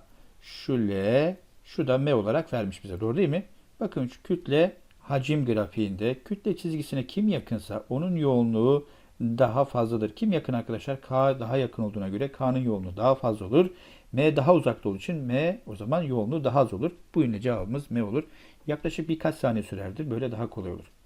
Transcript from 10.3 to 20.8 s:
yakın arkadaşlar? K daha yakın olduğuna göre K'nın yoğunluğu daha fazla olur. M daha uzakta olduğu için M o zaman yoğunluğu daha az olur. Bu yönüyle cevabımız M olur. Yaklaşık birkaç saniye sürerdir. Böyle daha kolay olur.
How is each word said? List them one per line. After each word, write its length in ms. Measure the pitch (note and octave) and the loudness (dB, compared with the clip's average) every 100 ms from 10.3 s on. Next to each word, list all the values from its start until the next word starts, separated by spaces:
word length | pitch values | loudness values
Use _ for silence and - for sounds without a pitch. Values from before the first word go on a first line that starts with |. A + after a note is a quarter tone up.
yakın 200 | E3+ - | 0 0
arkadaşlar? 480 | B2 A2+ A2 - C3+ | -4 -4 -6 -6 -8
K 400 | - C3 C3+ C3 | -2 2 2 2
daha 160 | A2+ C3+ | 0 0
yakın 260 | B2 - | 0 -2
olduğuna 260 | G#2+ G#2 F#2+ | -4 -4 -4
göre 240 | G2+ C#3 | -2 -4
K'nın 320 | - C3 C3 | -2 0 2
yoğunluğu 320 | B2 G#2 F#2 F#2 | 0 -2 -4 2
daha 180 | A#2+ | 4
fazla 320 | C3 B2 G#2+ F#2 | 4 2 -2 2
olur. 240 | C3 F3+ - - - - | 4 4 0 -18 -20 -6
M 240 | A2+ D#3 C#3+ | 2 2 4
daha 180 | C3+ | 6
uzakta 340 | F3+ C3 A2+ G#2+ | 6 4 0 -2
olduğu 100 | G2 | -4
için 180 | - E3+ | -6 -6
M 440 | C3 B2 D#3+ G#3+ - | -2 0 0 -2 -8
o 100 | G2+ | -10
zaman 260 | G#2 D#3 | -2 -2
yoğunluğu 420 | E3 B2 G#2+ D#3+ | 0 -2 0 0
daha 160 | C3 B2+ | 2 2
az 120 | B2 | 2
olur. 180 | F#2+ D3+ - - | 0 -4 -6 -2
Bu 80 | F3 | 0
yönüyle 180 | C3+ G#2+ | 2 0
cevabımız 500 | B2 A2+ F#2 C3+ C#3+ | -2 -2 -4 -6 -4
M 120 | A#2 | -2
olur. 220 | G#2 A#2+ D#3 - - - - | 0 -2 -4 -12 -20 -12 -6
Yaklaşık 420 | D3+ E3+ - D#3 | -4 -4 -4 -2
birkaç 260 | D#3+ - | -2 -2
saniye 280 | D3+ C3 A2+ | 0 0 0
sürerdir. 480 | G2 F#2+ F#2+ G#2 D3+ | -4 -8 -8 -8 -4
Böyle 220 | A#2 B2+ | -4 -4
daha 180 | A2 A#2 | -4 -6
kolay 220 | - F#2 | -6 -8
olur. 180 | F2+ | -10